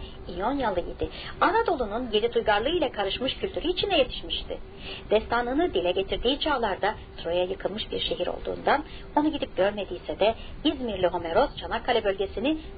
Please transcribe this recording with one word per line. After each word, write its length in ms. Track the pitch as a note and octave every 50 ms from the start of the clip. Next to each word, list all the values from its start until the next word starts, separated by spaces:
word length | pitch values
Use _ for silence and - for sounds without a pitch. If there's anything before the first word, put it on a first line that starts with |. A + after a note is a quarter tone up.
| - - - - -
İyonyalıydı. 800 | - F3+ F3 G3 A#3+ C#4+ C#4+ B3+ G#3+ F#3 F3 E3+ - E3+ - D#3 D#3+ - - - - - -
Anadolu'nun 680 | - D#4+ F#4+ A4+ A#4 A4 F4 C4 A#3 G3+ G3+ A#3+ C4 A#3
girit 240 | G#3 G#3 A3 A#3 -
uygarlığı 340 | A#3 A3 G#3+ G#3 G#3 A3+ C#4+
ile 220 | F4 F4+ D4+ -
karışmış 460 | - G#3+ G3 G3 F#3+ - B3 C4+ -
kültürü 300 | - - F#3+ - C4+ C4+
içine 300 | D#4+ F4+ - - G#4 F#4
yetişmişti. 600 | D4+ B3+ - - - - - - - - - F3+ - - - - - - - - - - -
Destanını 640 | G3+ A3 A3 - A#3 A#3+ A#3+ A#3+ C4 D4+ F4 F4 -
dile 180 | F#3+ F3 F3+
getirdiği 480 | F#3 F#3+ F#3+ - G3+ F#3+ - A#3+ C#4+ C#4
çağlarda 560 | - D#4+ C#4+ B3 A#3 G3+ F3+ - - G3+ A3+ - - - - - -
Troya 200 | E3+ E3+ F3 F3+
yıkılmış 480 | F3+ F#3 - - F3 F#3+ A3 - -
bir 80 | - F#3
şehir 280 | - - F3+ - -
olduğundan 560 | - - - - F#3+ F3+ F3 E3+ G3 A#3+ D4+ - - - - - - -
onu 160 | D4 D4 D#4
gidip 260 | C#4+ C#4 - - -
görmediyse 600 | - F#3 G3+ G#3 G#3 F#3+ - F3+ - - - D3+ -
de 160 | F#3+ A3 A3 - - - - - -
İzmirli 440 | D4+ E4+ C4 B3+ A3+ G3+ F#3 F3+
Homeros 500 | E3+ F3+ F3 E3 E3 E3+ G#3 C#4+ - -
Çanakkale 460 | - F#3 E3+ G3 A#3 - - A#3+ A3+ G#3
bölgesini, 540 | G3+ F#3+ G3+ G3 F#3+ - G3+ A3 C#4+ D#4+ D#4 - - -